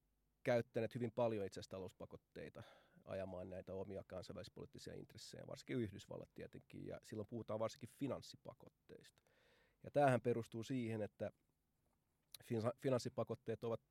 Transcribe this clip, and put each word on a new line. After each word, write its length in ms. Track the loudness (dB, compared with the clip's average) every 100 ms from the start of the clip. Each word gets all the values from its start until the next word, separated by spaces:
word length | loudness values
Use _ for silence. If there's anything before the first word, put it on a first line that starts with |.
| _ _ _ _
käyttäneet 520 | 4 4 4 0 0
hyvin 180 | 0 0
paljon 340 | 4 4 2 -2
itse 140 | -4
asiassa 100 | -8
talouspakotteita 920 | -6 -8 -8 -12 -14 -14 -12 -10 -10 -14 -18 -20 -18
ajamaan 460 | -6 -4 -4 -6 -6
näitä 240 | -6 -4
omia 300 | -4 -2 -4 -4
kansainvälispoliittisia 880 | -6 -6 -8 -10 -10 -12 -10 -10
intressejä, 500 | -10 -10 -12 -12 -12 -10
varsinkin 300 | -10 -2 0
Yhdysvallat 580 | 0 -2 -8 -10 -10
tietenkin, 520 | -12 -12 -12 -12 -10 -8
ja 140 | -8
silloin 260 | -6 -6 -4
puhutaan 320 | -4 -2 0
varsinkin 280 | 0 -2 -12
finanssipakotteista. 1300 | -6 -2 -2 -6 -14 -14 -16 -18 -20 -20 -18 -18 -20 _ _ -20 -20 _ _
Ja 80 | 2
tämähän 300 | 8 10 10
perustuu 420 | 6 2 0 -4
siihen, 400 | -2 0 2 0
että 280 | -2 -2 -6 -6 _ _ _ _ _ _ _ _ _ -18
finsa-, 300 | -2 2 4 2
finanssipakotteet 880 | 4 4 2 0 0 -2 -2 -2
ovat, 160 | 0 -2 _